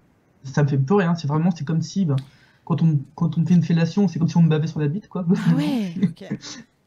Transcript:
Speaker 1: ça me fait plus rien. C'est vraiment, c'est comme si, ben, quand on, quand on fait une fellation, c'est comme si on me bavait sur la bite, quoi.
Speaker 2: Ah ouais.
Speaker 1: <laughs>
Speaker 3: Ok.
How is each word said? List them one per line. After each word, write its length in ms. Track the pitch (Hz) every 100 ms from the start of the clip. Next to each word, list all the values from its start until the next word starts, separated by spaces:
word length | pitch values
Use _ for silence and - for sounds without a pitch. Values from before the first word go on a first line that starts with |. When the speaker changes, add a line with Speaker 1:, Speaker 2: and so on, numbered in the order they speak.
| _ _ _ _
Speaker 1:
ça 180 | 135 143
me 40 | 143
fait 100 | 143
plus 180 | 135 202
rien. 200 | 170 170
C'est 120 | 139
vraiment, 220 | 151 175
c'est 160 | 180 143
comme 160 | 160
si, 240 | 165 196 175
ben, 100 | 135 - _ _ _ -
quand 180 | 160
on, 160 | 165 147 - -
quand 220 | 170 -
on 80 | 156
fait 100 | 180
une 80 |
fellation, 440 | - 165 165 202 202
c'est 120 | 147
comme 80 | -
si 80 | 175
on 60 |
me 60 | 165
bavait 180 | 156 156
sur 120 | 156
la 80 | 147
bite, 220 | 180 -
quoi. 160 | 180 170
Speaker 2:
Ah 280 | 202 190 254
ouais. 380 | 294 262 190 165
Speaker 1:
<laughs> 80 |
Speaker 3:
Ok. 340 | 180 - 196 151 - - - _